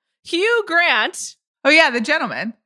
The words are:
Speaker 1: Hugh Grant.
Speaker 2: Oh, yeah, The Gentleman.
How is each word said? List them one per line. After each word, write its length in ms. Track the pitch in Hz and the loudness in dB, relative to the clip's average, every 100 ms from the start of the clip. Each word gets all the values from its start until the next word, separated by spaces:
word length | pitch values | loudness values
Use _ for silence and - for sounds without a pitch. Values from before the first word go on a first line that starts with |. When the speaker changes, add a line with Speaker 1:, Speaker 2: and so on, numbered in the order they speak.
| _ _ | _ _
Speaker 1:
Hugh 400 | - 339 415 466 415 | -8 -2 0 0 0
Grant. 680 | 330 339 240 240 - - - _ _ | 0 2 2 0 -6 -14 -18 _ _
Speaker 2:
Oh, 60 | 269 | 2
yeah, 180 | 311 302 | 4 4
The 100 | 240 | 0
Gentleman. 520 | 220 311 247 120 202 - | -2 -2 -2 -6 -8 -12